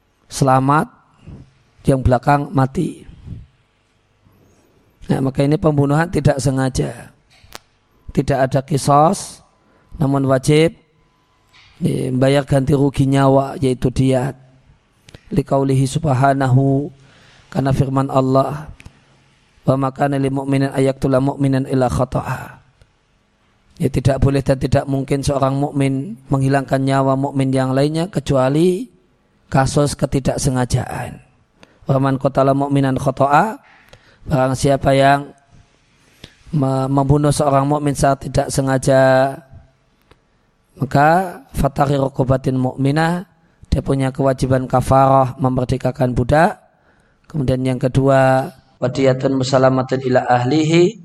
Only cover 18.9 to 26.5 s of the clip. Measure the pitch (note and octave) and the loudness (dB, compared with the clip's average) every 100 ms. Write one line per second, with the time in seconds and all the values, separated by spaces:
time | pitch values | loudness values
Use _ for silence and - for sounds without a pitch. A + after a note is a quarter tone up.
18.9 | _ _ _ _ _ _ _ - C3+ C3 | _ _ _ _ _ _ _ -2 0 -2
19.9 | C3+ C#3+ C#3 C3+ C3+ C3+ C3+ C#3 C#3 C3+ | -2 -2 0 -2 -2 -2 -2 0 0 0
20.9 | C3+ C#3 C3 C#3 C#3+ C#3 C3 C3+ C3+ B2 | 0 0 0 0 0 0 0 -2 0 0
21.9 | C#3+ B2+ C#3+ C3+ B2+ - - _ _ _ | 0 -2 -4 -6 -10 -12 -20 _ _ _
22.9 | _ _ _ _ _ _ _ _ - C3+ | _ _ _ _ _ _ _ _ -4 -4
23.9 | C#3 C3 C3+ C#3 C#3 C3+ C3+ C3+ C#3 C#3 | 0 0 2 2 2 0 0 0 -2 -2
24.9 | C3+ C3 C#3 C#3 C#3 C3+ C#3 C#3+ C#3+ C3+ | -4 -4 -4 -2 -2 0 -2 -2 -2 -2
25.9 | C3+ E3 A3+ - C3+ C3+ | -2 -6 -12 -4 0 2